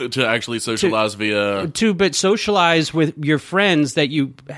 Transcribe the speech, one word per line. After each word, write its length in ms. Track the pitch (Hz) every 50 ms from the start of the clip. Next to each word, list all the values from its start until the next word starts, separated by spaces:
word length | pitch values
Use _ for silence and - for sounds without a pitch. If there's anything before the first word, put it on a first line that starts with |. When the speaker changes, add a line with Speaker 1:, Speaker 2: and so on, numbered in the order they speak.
| 127 123
Speaker 1:
To 160 | 117 131 127
actually 320 | 110 113 120 - - 117 110
socialize 540 | - 120 113 107 202 180 120 110 107 107
Speaker 2:
To 60 | 101 101
Speaker 1:
via 480 | 107 107 104 104 101 101 101 98 185 160
Speaker 2:
to, 260 | - - 226 220 196
but 220 | 170 196 180 139
socialize 760 | - - 190 214 220 - 220 202 196 175 170 165 165 156 -
with 220 | - 165 156 139 - 151 151
your 140 | 143 156 139
friends 560 | - - 170 190 202 202 175 151 147 127 -
that 160 | 160 147 143
you 240 | 151 151 139 131 127 - - -
h-, 60 | 143